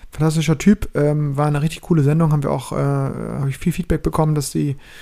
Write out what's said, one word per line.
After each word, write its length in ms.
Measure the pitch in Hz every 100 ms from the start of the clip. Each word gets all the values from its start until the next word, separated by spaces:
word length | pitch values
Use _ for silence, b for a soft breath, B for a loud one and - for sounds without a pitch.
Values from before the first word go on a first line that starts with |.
| b
fantastischer 480 | - 156 156 151 151
Typ. 300 | - 208 -
Ähm, 420 | - 147 151 147 139
war 100 | 147
eine 160 | 147
richtig 180 | 156 -
coole 200 | - 165
Sendung, 300 | 139 156 165
haben 100 | 151
wir 80 | 139
auch, 220 | 143 127
äh, 40 | -
hab 720 | 143 139 135 - 110 123 139
ich 100 | 135
viel 140 | -
Feedback 300 | - 175 160
bekommen, 320 | - 160 156
dass 160 | 151 143
die, 260 | 156 147 135 B B